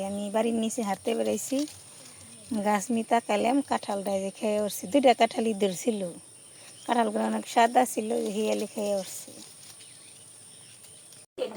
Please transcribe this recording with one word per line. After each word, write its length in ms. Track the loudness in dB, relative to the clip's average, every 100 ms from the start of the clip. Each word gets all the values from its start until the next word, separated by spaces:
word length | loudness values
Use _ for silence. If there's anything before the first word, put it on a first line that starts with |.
| -4
আমি 140 | -6 -2 0
বাড়ির 220 | 0 0
নিচে 180 | 0 -2 -2
হাঁটতে 220 | -2 -2 -2
বেড়াইছি, 400 | 0 -2 -2 -2 -2 -8 -20 -20 -20 -20 -20 -16 -6 -2 2
গাছ 160 | 0 0
নিয়ে 140 | -2 2
তাকাইলাম, 460 | 0 2 0 2 2 0
কাঁঠালটা 420 | -2 -2 -4 -2 -2
এই 40 | -4
যে 60 | -4
খেয়ে 200 | -2 0 -2
উঠছে। 180 | -4 2
দুটা 200 | 6 6 6
কাঁঠালই 340 | 4 2 -2 2
ধরছিল, 380 | 0 0 -2 -2 -4 -10 -20 -20 -20 -20 -20 -10 -2
কাঁঠালগুলো 380 | 0 2 0 -2
অনেক 140 | -2 0
সাদা 300 | 4 4 6 2
ছিল, 160 | 0 -2 -2 -2 -2
শিয়ালে 320 | 0 -2 -4
খেয়ে 200 | -4 -2 -2
উঠছে। 280 | -4 -12 -14 -18 -20 -20 -20 -20 -20 -20 -20 -20 -20 -20 -20 -20 -20 -20 -20 -20 -20 -20 -14 -8
এ 20 | -6